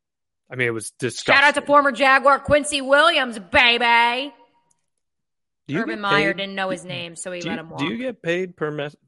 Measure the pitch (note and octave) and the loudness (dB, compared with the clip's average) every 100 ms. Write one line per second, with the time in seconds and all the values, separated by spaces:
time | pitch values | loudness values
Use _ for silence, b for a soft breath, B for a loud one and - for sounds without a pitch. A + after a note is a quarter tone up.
0 | _ _ _ _ - B2+ B2 A2+ - - | _ _ _ _ -12 -4 -2 -4 -8 -6
1 | B2 - - C4+ C#4+ C#4+ C#4+ C#4+ C#4 A3 | -6 -4 2 4 4 2 2 2 2 2
2 | C4+ C4+ C4 C#4 C#4 D4 C#4+ D4 C4 C#4 | 4 4 4 2 2 0 0 -6 2 4
3 | D#4+ D#4+ B3 A3 F3+ D4 A#3+ A#3 A#3+ A#3 | 4 2 -2 -6 -2 2 4 4 4 4
4 | A#3+ A#3+ C#4+ - _ _ _ _ _ _ | 2 0 -8 -14 _ _ _ _ _ _
5 | _ _ _ _ _ _ - D3+ A3+ G#3+ | _ _ _ _ _ _ -8 -4 -4 -4
6 | G3+ G3 G3 F#3+ G3 G3 F#3+ F#3 F3 F3 | 0 0 0 -2 -6 -6 -6 -6 -8 -12
7 | E3+ E3 F#3 F3+ E3 E3 E3 C3 D3 A3+ | -12 -14 -12 -10 -8 -10 -10 -8 -6 -6
8 | B3+ A3+ E3 F3 F#3 - D3+ D3+ C#3+ - | -8 -8 -4 -4 -4 -6 -6 -6 -10 -12